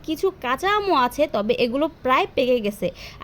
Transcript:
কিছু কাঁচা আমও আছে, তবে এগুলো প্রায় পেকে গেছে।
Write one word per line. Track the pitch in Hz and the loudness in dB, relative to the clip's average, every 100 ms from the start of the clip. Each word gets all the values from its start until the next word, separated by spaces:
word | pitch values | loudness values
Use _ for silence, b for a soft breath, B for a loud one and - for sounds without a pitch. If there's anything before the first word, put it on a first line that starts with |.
কিছু | - 311 381 370 | -4 -2 -2 -2
কাঁচা | 240 262 381 415 | -4 -2 0 0
আমও | 403 302 247 | 2 2 2
আছে, | 262 294 | 2 0
তবে | 226 208 - | 0 0 2
এগুলো | 240 262 311 - | 2 2 -2 -2
প্রায় | 254 269 381 | 0 2 2
পেকে | - 254 247 | 0 2 2
গেছে। | 208 208 175 - B B | 0 -4 -6 -6 B B